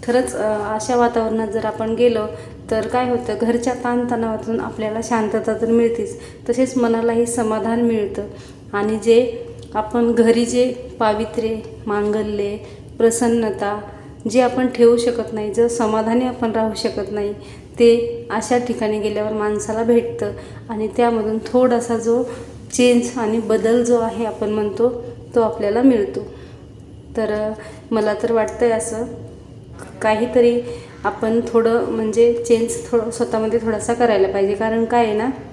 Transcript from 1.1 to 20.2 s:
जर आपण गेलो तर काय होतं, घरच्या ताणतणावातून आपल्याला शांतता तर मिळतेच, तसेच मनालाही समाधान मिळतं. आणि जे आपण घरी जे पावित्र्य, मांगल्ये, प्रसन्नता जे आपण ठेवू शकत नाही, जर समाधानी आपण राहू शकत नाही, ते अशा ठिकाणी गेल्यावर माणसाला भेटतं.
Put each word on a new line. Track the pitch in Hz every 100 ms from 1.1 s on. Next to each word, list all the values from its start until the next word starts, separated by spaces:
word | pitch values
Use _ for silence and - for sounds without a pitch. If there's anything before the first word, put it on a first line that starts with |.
| 233 220 220 220
जर | 220
आपण | 220 214 220
गेलो | 226 240 226 214 - - - -
तर | 220 214
काय | 247 247
होतं, | 240 240 208
घरच्या | 233 240 240
ताणतणावातून | 247 247 240 240 240 226 220 - 226
आपल्याला | 220 226 214 220
शांतता | 226 233 220 220 220 220
तर | 233
मिळतेच, | 233 233 233 208 - - - -
तसेच | 240 254 254
मनालाही | 233 226 233 233 233
समाधान | 240 220 220 208 233
मिळतं. | 240 226 202 - 208 - - - -
आणि | 202 208 220
जे | 214 233 247 - - - -
आपण | 214 214 240 233
घरी | 233 226 226
जे | 240 247 254 247 - -
पावित्र्य, | 220 208 226 - 220 220 - - -
मांगल्ये, | 208 208 214 208 208 202 208 - - - -
प्रसन्नता | 233 226 240 233 220 196 202 208 208 - - - 226
जे | 226
आपण | 247 247 254
ठेवू | - 233 240
शकत | 240 233 -
नाही, | 220 208
जर | 202 233
समाधानी | 233 220 220 220 233
आपण | 254 247 233
राहू | 220 220 214
शकत | 226 - 196
नाही, | 208 202 208 - - - -
ते | 233 233 233 - -
अशा | 220 220 247
ठिकाणी | 247 226 214 214
गेल्यावर | 208 214 214
माणसाला | 214 208 208 208 220
भेटतं. | 226 233 226 -